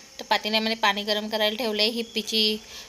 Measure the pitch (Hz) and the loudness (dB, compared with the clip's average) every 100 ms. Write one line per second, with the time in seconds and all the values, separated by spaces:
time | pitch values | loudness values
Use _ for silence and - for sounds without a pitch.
0 | - - 233 208 208 220 220 226 208 202 | -20 -12 0 0 2 0 0 2 2 2
1 | 208 208 214 214 214 220 233 214 214 233 | 0 -2 0 0 0 0 -2 2 0 0
2 | 226 220 208 220 214 214 - - | -4 -4 -2 2 2 0 -6 -18